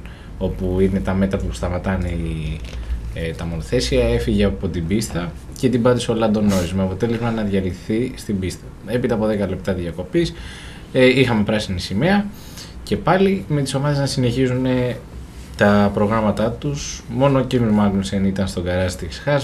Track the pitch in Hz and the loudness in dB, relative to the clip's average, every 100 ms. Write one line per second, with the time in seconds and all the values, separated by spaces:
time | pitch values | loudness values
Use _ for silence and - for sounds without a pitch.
0 | - - - - 95 - 92 92 95 95 | -10 -16 -14 -4 -4 -2 0 2 2 2
1 | 95 95 95 98 90 - 90 90 95 95 | 0 2 2 0 -2 -4 -2 -2 0 0
2 | 87 85 82 80 78 80 - - - - | -2 -2 -4 -4 -4 -6 -8 -8 -6 -6
3 | - - 82 80 85 82 - 123 - 131 | -6 -6 -6 -4 -6 -6 -2 0 2 2
4 | 117 117 117 104 101 98 95 85 82 107 | 4 2 2 4 2 2 -2 -2 0 0
5 | 113 - 90 - - - 131 120 123 120 | -2 -4 -6 -8 -14 -2 2 4 4 4
6 | - 110 110 107 104 95 85 95 95 95 | 2 2 2 4 4 2 2 0 0 0
7 | 117 113 117 113 104 98 92 85 - 110 | 0 0 0 0 0 0 0 -4 -2 -2
8 | 127 - - 98 90 - - - 98 123 | -2 -4 -4 -2 -2 -6 -12 -14 -4 0
9 | 123 107 107 104 95 92 104 90 85 80 | 0 2 2 0 0 -2 -2 -2 -4 -6
10 | - 170 165 - - - - - - 131 | -2 0 0 -4 -14 -14 -16 -16 -2 6
11 | 127 123 120 110 101 107 98 90 - 98 | 6 6 4 2 2 0 -2 -4 -4 0
12 | 170 208 208 - - - - - - - | 2 2 0 -8 -16 -16 -16 -12 -6 -2
13 | - 185 196 190 - 147 131 139 147 143 | 2 4 4 2 -2 -2 0 0 0 0
14 | 135 - 123 127 127 127 127 127 123 113 | 0 0 0 2 2 2 0 0 0 -4
15 | - - - - - - 104 104 101 101 | -12 -16 -16 -16 -8 2 4 6 4 2
16 | 104 113 107 104 113 117 147 143 - - | 2 2 2 2 0 -2 -4 -4 -6 -10
17 | - 120 139 135 120 127 113 104 101 98 | -6 2 4 4 2 2 4 4 4 2
18 | 95 101 98 95 95 92 87 90 92 92 | 0 0 0 0 -2 -2 0 0 0 -2
19 | 85 - 143 143 | -8 -6 0 0